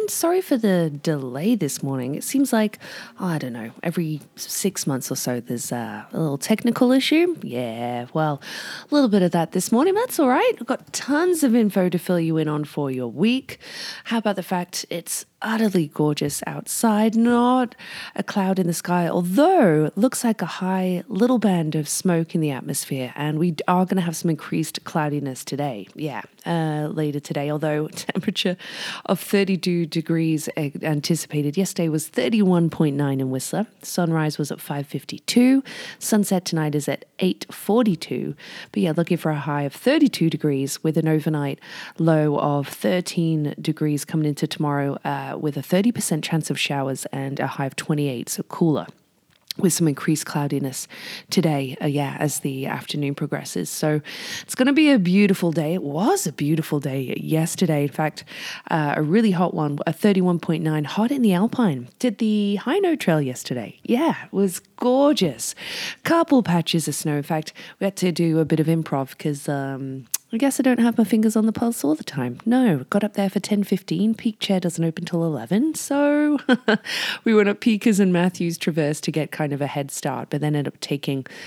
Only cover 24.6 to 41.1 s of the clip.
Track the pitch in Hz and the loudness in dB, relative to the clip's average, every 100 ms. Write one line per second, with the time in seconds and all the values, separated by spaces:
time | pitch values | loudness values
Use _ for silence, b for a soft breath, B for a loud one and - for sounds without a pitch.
24.6 | 156 - - 165 151 147 139 127 - 139 | -4 -6 -6 -2 -2 -2 -4 -8 -8 -4
25.6 | 147 107 95 151 151 110 - _ - 170 | -4 -6 -12 -10 -8 -8 -12 _ -4 0
26.6 | 156 151 151 160 151 143 - 147 147 151 | 0 -2 -2 -2 -2 -2 -4 -4 -2 -2
27.6 | 156 151 156 - - 185 - - 185 180 | 0 -2 -4 -8 -8 -6 -4 -2 -2 -4
28.6 | B B B B B 190 - 202 190 185 | B B B B B -2 0 2 2 0
29.6 | 185 175 160 170 160 165 165 156 - - | 0 0 0 -2 -2 0 2 0 -2 -4
30.6 | 143 - 156 147 143 160 - 151 147 147 | -4 -4 -2 0 0 -2 -2 -2 -2 0
31.6 | 190 - 165 156 - - 254 220 185 175 | -2 -2 0 -2 -2 -2 2 4 4 4
32.6 | 165 - 156 139 143 135 131 131 - - | 4 2 0 2 0 0 -2 -4 -4 -4
33.6 | 220 _ - - 170 160 151 147 143 - | -4 _ -8 -2 0 2 0 -2 -4 -6
34.6 | - 143 139 139 - - - 247 247 269 | -8 -8 -6 -10 -10 -10 0 4 6 4
35.6 | - B B B - 214 196 185 - 165 | 0 B B B 0 2 2 0 0 -2
36.6 | 151 147 139 - - - 185 - - - | 0 0 -2 -6 -8 -2 0 0 -8 -8
37.6 | - 226 226 160 - 127 143 147 B B | 0 2 4 0 -2 -6 -6 -8 B B
38.6 | B 202 180 156 165 175 160 151 143 147 | B 0 0 2 0 0 0 -2 -2 -2
39.6 | 143 - 247 311 277 - 165 156 151 135 | -4 -2 2 4 4 4 0 2 0 0
40.6 | 135 - 160 160 160 | -2 -2 -2 0 2